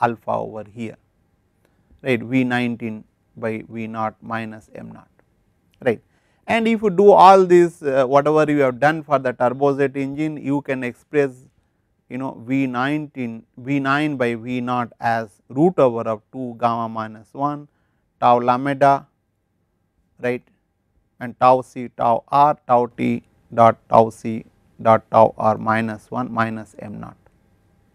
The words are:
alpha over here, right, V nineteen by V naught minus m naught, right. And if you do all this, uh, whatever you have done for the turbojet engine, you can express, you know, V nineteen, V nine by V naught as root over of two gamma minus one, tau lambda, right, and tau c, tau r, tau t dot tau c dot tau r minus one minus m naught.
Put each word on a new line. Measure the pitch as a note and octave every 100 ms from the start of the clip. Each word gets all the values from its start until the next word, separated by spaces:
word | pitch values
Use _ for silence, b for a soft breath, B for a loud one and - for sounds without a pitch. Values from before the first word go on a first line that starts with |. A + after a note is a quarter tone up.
alpha | A#2+ A2+ -
over | A2+ A2 G#2+ G#2
here, | A2 A2 - _ _ _ _ _ _ _ _ _ _
right, | C3+ A#2
V | A2+ C3
nineteen | B2 B2 A#2+ A#2 A#2 G#2+ - _ _ -
by | A2+ A2 -
V | A2+ A2
naught | A2+ A2 -
minus | A#2 A2+ A2 G#2+ _
m | - A#2
naught, | A2 _ _ _ _ _ _ _ _
right. | B2+ G#2 _ _ _ _ -
And | A3+ A3+
if | A3+
you | G#3+
do | F3 G3+
all | F3 F3+ G3
this, | F#3 F3 E3+ D#3+
uh, | C#3+ C3+ B2
whatever | C#3+ D3 D#3 D3+
you | D3
have | C3 A#2+
done | C#3+ D#3+
for | D3 C#3
the | B2+
turbojet | A#2+ B2 C3 C#3+ C#3 C#3 C#3
engine, | C3+ C#3 D#3 D3
you | B2 C#3+
can | C#3 C3
express, | B2 A#2 _ D3+ C#3 B2+ _ _ _ _ _ _ -
you | B2+
know, | C3 - A#2
V | C3+ C3+
nineteen, | B2 C3+ D3+ D3 C#3 A#2+ A2+ - -
V | B2 C#3+
nine | C3+ C#3 D3+ C3+
by | A#2+
V | A#2 A#2 B2+
naught | B2 B2 A#2 -
as | A#2+ A2+ A2+ _ _
root | B2+ F3 F3+
over | C3 A#2
of | A2+ G#2+ _
two | C3 B2 A#2
gamma | A#2 A#2 A2+
minus | A2 A2 A2 A2
one, | C#3 C#3+ D3 D3 _ _ _ _ -
tau | B2 B2
lambda, | B2 B2 C#3 C#3 C#3 C#3 C#3+ _ _ _ _ _ _ _ _ _ _ _
right, | B2 B2 _ _ _ _ _ _ _ -
and | B2 A2
tau | B2+ C3
c, | B2 C3 A#2+
tau | - A#2+ A#2 -
r, | C#3 D3 D3 -
tau | A#2+ A#2+
t | - B2 A#2+ _ _ _
dot | A#2 A2+ A2 -
tau | A#2 A2+
c | - A#2 A2 - _ _ -
dot | A2+ A2 -
tau | A#2 A2 -
r | A2 A2
minus | A2 A2 A2+ G#2+ -
one | A#2+ B2
minus | A2+ A2+ A2 G#2 -
m | G#2+ A2
naught. | A2+ - _ _ _ _ _ _ _